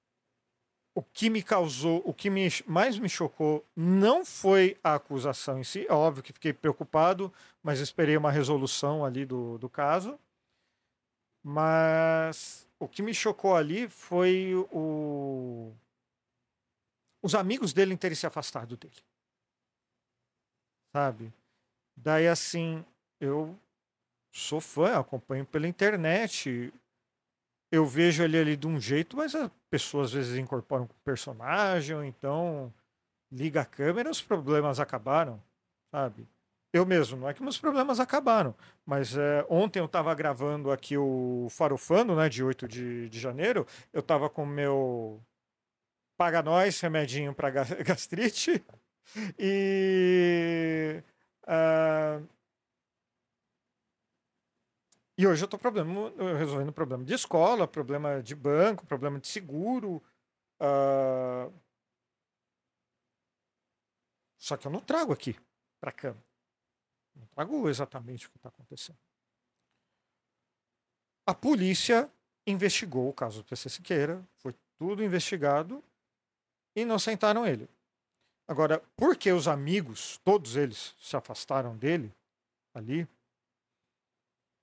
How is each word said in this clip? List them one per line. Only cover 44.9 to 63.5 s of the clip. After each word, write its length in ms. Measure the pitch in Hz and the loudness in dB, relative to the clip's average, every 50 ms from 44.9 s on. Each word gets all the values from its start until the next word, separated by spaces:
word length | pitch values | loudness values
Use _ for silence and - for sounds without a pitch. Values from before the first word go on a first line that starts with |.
| 123 117 113 110 107 110 117 _ _ _ _ _ _ _ _ _ _ _ _ _ _ _ _ _ _ - | -2 -4 -6 -8 -12 -16 -20 _ _ _ _ _ _ _ _ _ _ _ _ _ _ _ _ _ _ 0
Paga 240 | 175 170 160 165 | 0 2 2 2
Nós, 360 | 151 156 165 180 190 202 - - | 2 4 4 4 4 4 2 0
remedinho 540 | 180 165 156 156 151 123 127 143 147 143 135 | -2 0 0 0 0 -2 -2 -4 -4 -6 -4
pra 160 | - 147 139 | -2 -2 -2
ga-, 140 | 131 139 131 127 185 | 0 0 -2 -2 -4
<laughs> 80 | - 156 | -4 -2
gastrite, 800 | - 180 - - - 175 180 247 214 - - - 339 339 202 - - - - _ _ _ _ _ - - 214 214 190 - - | -2 -2 -2 -4 -8 -4 -2 -2 -2 -2 -2 0 0 0 0 -2 -8 -20 -20 _ _ _ _ _ -16 -10 -10 -8 -8 -6 -2
e, 1600 | 202 190 196 196 196 190 196 190 190 190 190 185 180 180 185 180 175 175 175 170 170 170 170 165 165 160 160 160 156 156 156 165 - _ _ _ _ _ _ _ - | -2 0 0 2 0 0 2 2 2 2 4 4 4 6 6 6 6 4 4 2 2 0 0 0 0 -2 -2 -2 -2 -4 -6 -8 -12 _ _ _ _ _ _ _ -6
ah, 760 | - 165 160 160 160 160 160 160 160 156 156 156 151 151 151 151 - _ _ _ _ _ _ _ _ _ _ _ _ _ _ _ _ _ _ _ _ _ _ _ _ _ _ _ _ _ _ _ _ _ _ _ _ _ _ _ _ _ _ _ _ _ _ _ _ _ _ _ _ _ _ _ _ _ - | -2 2 4 4 6 6 4 4 4 2 2 0 -2 -2 -6 -10 -16 _ _ _ _ _ _ _ _ _ _ _ _ _ _ _ _ _ _ _ _ _ _ _ _ _ _ _ _ _ _ _ _ _ _ _ _ _ _ _ _ _ _ _ _ _ _ _ _ _ _ _ _ _ _ _ _ _ 2
e 80 | 190 | 4
hoje 180 | 196 165 151 190 | 4 4 4 0
eu 40 | 202 | -4
tô 100 | - 196 | -4 -4
problema, 520 | - 247 208 202 156 165 185 202 214 226 403 320 190 185 165 143 | -4 -2 -2 -2 -2 -2 -4 -6 -6 -8 -6 -6 -4 -2 -2 -2
resolvendo 340 | 160 143 143 139 139 151 | -2 -2 -4 -4 -6 -6
problema 320 | 143 - 160 127 127 123 127 | -6 -6 -6 -6 -6 -6 -6
de 80 | 135 | -4
escola, 560 | 233 - - - 180 160 165 208 240 214 170 - | -4 -4 -2 0 2 4 4 4 4 2 0 -2
problema 540 | - 156 139 123 143 147 151 147 139 135 | -4 -6 -6 -4 -4 -4 -4 -4 -4 -4
de 120 | 117 107 147 | -6 -10 -10
banco, 520 | 147 127 143 143 156 190 226 208 175 - | -4 -2 2 4 4 4 4 2 -2 -6
problema 340 | - 147 123 139 143 143 139 | -6 -6 -4 -4 -4 -6 -6
de 80 | - - | -8 -8
seguro, 760 | - 214 185 139 139 156 185 233 254 254 220 196 175 151 - _ _ _ _ _ _ _ _ _ _ - | -10 -10 -10 -8 -8 -6 -4 -4 -4 -4 -4 -6 -8 -10 -12 _ _ _ _ _ _ _ _ _ _ -2
ah, 920 | 147 143 139 139 139 139 135 135 135 131 131 127 127 127 123 127 123 160 185 170 _ _ _ _ _ _ _ _ _ _ _ _ _ _ _ _ _ _ _ _ _ _ _ _ _ _ _ _ _ _ _ _ _ _ _ _ _ _ | 0 2 2 2 2 2 2 2 2 0 0 -2 -2 -4 -6 -6 -8 -10 -14 -20 _ _ _ _ _ _ _ _ _ _ _ _ _ _ _ _ _ _ _ _ _ _ _ _ _ _ _ _ _ _ _ _ _ _ _ _ _ _